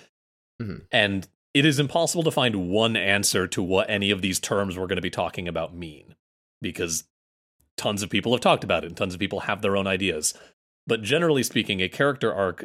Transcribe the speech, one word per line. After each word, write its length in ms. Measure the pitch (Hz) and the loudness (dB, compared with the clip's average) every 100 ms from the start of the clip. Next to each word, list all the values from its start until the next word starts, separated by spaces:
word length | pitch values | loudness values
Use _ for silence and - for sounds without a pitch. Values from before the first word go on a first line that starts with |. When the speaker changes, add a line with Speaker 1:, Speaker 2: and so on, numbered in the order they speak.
| _ _ _ _ _ - | _ _ _ _ _ -12
Speaker 1:
Mm-hmm. 220 | 110 87 - | -10 -10 0
Speaker 2:
And 360 | 123 104 98 92 _ _ | 2 4 2 -4 _ _
it 120 | 139 147 | 2 4
is 140 | 139 | 4
impossible 440 | 139 165 160 175 | 2 0 0 0
to 80 | 160 | 0
find 380 | - 127 104 87 | 2 2 0 0
one 260 | 101 113 113 | 2 2 2
answer 520 | 95 101 101 104 92 | 2 2 2 0 0
to 160 | - | -2
what 260 | 90 95 101 | 2 2 2
any 220 | 107 98 | 0 2
of 100 | 98 | 2
these 180 | 95 87 | 0 -2
terms 380 | - 104 98 87 | -2 -2 -2 -4
we're 100 | 92 | -4
gonna 140 | 92 | -2
be 80 | 87 | -2
talking 380 | - 85 - 87 | -2 -4 -4 -6
about 280 | 82 80 87 | -4 -6 -8
mean, 400 | 85 76 - - _ _ _ _ | -12 -14 -20 -20 _ _ _ _
because 440 | 123 - 87 80 - _ _ _ _ _ _ - | -8 -4 -4 -4 -8 _ _ _ _ _ _ -6
tons 260 | 117 101 | -4 -2
of 60 | 101 | -2
people 200 | 104 92 | -2 2
have 100 | 120 | 2
talked 220 | 190 151 | 4 2
about 200 | 98 87 | 2 -2
it 40 | 80 | -2
and 100 | 87 | -4
tons 160 | 98 90 | -4 -2
of 40 | |
people 220 | 98 98 | -4 -4
have 200 | - 101 | -4 -2
their 120 | 104 98 | 0 0
own 120 | 98 | 0
ideas. 460 | 95 95 78 - - - _ _ _ - | 0 0 -2 -4 -6 -14 _ _ _ -4
But 160 | 113 | -2
generally 420 | 104 147 170 143 | 0 2 4 2
speaking, 380 | 113 120 104 98 | 2 0 0 0
a 80 | 92 | -2
character 420 | - 143 131 113 | 2 0 2 -2
arc, 300 | 98 95 85 | 0 0 -2